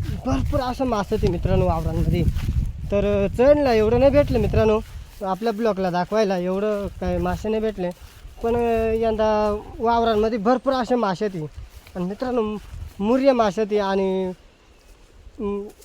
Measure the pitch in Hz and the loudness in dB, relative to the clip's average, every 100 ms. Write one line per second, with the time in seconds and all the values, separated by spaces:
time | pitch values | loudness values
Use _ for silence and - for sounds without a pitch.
0 | - - 247 262 254 285 254 254 262 214 | -2 -6 -2 -2 0 -2 -2 -2 0 0
1 | 190 214 208 175 180 190 185 165 160 165 | 0 0 0 0 2 2 2 2 0 0
2 | 165 175 160 - - - - - - 202 | 0 2 2 0 0 0 -2 -4 -2 0
3 | 202 202 196 - 262 294 269 220 214 240 | 2 0 0 4 4 6 4 4 4 4
4 | 277 285 285 247 240 208 220 214 226 - | 4 4 2 2 2 2 4 2 -2 -14
5 | - - 196 185 226 208 226 190 185 175 | -16 -8 -6 -2 -2 0 0 0 -2 -2
6 | 180 214 208 185 180 190 214 208 196 - | 0 0 0 0 -2 -2 -2 -2 -6 -6
7 | 180 180 175 175 214 220 220 208 175 - | -4 -2 -2 -2 -2 -2 -2 -4 -6 -8
8 | - - - - 233 240 233 226 226 226 | -16 -20 -20 -6 -2 0 0 0 0 0
9 | 226 220 214 214 214 208 - - 233 233 | 0 2 2 2 0 -2 -6 -4 0 2
10 | 233 214 220 226 202 254 269 262 233 247 | 2 2 0 0 0 0 0 -2 0 0
11 | 208 170 214 185 151 - - - - 190 | 0 -2 -4 -4 -10 -12 -18 -20 -14 -8
12 | 180 202 254 247 214 208 - - - - | -6 -6 -4 -2 -2 -6 -12 -14 -12 -4
13 | 208 254 269 247 214 196 214 208 196 196 | 2 4 4 4 2 0 0 0 0 0
14 | 190 190 185 180 - _ - - - - | 0 -2 -4 -8 -16 _ -20 -20 -20 -20
15 | - - - - 202 202 208 - | -20 -20 -20 -8 -6 -6 -10 -16